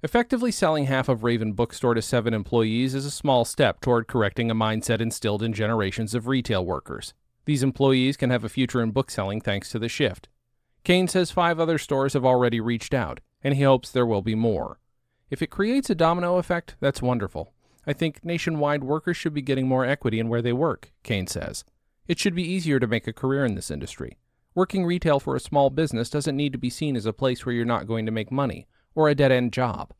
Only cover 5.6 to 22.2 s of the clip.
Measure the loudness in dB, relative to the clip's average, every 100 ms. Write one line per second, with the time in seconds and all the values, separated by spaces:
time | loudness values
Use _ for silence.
5.6 | -2 0 -2 -2 -4 -4 0 -2 0 -2
6.6 | 0 -4 -6 -12 -12 -18 _ _ -2 0
7.6 | 0 2 4 4 2 0 0 0 -2 -2
8.6 | 0 0 0 -2 -2 -4 -4 -4 -4 -4
9.6 | -4 -6 -6 -2 -2 -2 -18 _ _ _
10.6 | _ _ 2 2 4 0 0 0 0 2
11.6 | 0 0 0 0 0 2 4 4 4 2
12.6 | -2 -2 -2 -2 -2 -8 _ _ -2 4
13.6 | 6 4 2 0 2 2 0 0 2 0
14.6 | -4 -10 _ _ _ _ _ -6 -6 -2
15.6 | 0 2 0 2 4 4 2 0 0 -4
16.6 | -4 -2 -2 0 0 0 -2 -8 -12 _
17.6 | _ _ -8 -2 -2 -4 -6 -4 -2 0
18.6 | 0 0 -2 -2 -2 -4 -4 -4 -2 0
19.6 | 2 2 0 0 0 0 0 0 0 0
20.6 | 0 -2 -10 _ -4 -4 -2 -6 -8 -10
21.6 | -14 _ _ _ -6 0